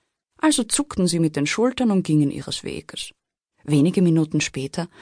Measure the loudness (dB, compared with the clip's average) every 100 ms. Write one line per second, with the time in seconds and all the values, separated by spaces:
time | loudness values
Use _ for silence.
0 | _ _ _ _ 0 0 0 -4 -2 -2
1 | 0 2 0 0 -2 0 0 0 0 2
2 | 2 2 2 -2 -10 -10 -8 -10 -12 -14
3 | -14 -18 _ _ _ _ 0 2 4 4
4 | 4 4 2 0 -2 -6 -8 -8 -10 -12